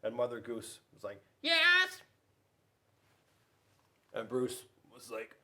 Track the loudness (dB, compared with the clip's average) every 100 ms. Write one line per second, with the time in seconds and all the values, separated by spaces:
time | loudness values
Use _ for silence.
0 | -6 -2 -2 -2 -8 -10 -10 -16 _ -16
1 | -14 -14 _ _ 2 4 6 6 4 -2
2 | -18 _ _ _ _ _ _ _ _ _
3 | _ _ _ _ _ _ _ _ _ _
4 | _ -8 -4 -2 -2 -4 -14 _ _ -20
5 | -12 -10 -12 -16